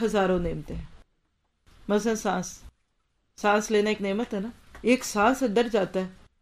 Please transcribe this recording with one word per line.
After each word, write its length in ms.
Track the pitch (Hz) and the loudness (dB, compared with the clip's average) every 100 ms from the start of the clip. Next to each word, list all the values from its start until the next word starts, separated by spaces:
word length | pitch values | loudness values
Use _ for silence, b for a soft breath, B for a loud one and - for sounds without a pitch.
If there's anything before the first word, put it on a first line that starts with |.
ہزاروں 380 | 220 202 185 185 | 0 2 2 2
نعمتیں 360 | 170 156 151 170 | -2 -6 -10 -12
ہیں۔ 100 | 160 - _ _ _ _ _ _ _ - - | -12 -18 _ _ _ _ _ _ _ -10 -2
مثلاً 280 | 208 226 220 | 0 0 -2
سانس، 440 | 208 180 175 - - _ _ _ _ _ _ - | -2 -4 -6 -12 -20 _ _ _ _ _ _ -2
سانس 340 | 208 208 214 | 2 2 4
لینا 180 | 214 208 | 2 2
ایک 120 | 208 | 0
نعمت 320 | 196 202 240 | -2 -4 -4
ہے 60 | 208 | -6
نا، 100 | 220 - - - | -8 -12 -20 -2
ایک 240 | 214 254 - | 2 2 0
سانس 380 | 208 214 262 | 2 2 2
اندر 240 | 262 202 240 | 2 2 2
جاتا 280 | 208 180 190 | 0 0 -2
ہے 80 | 185 - - _ | -6 -10 -20 _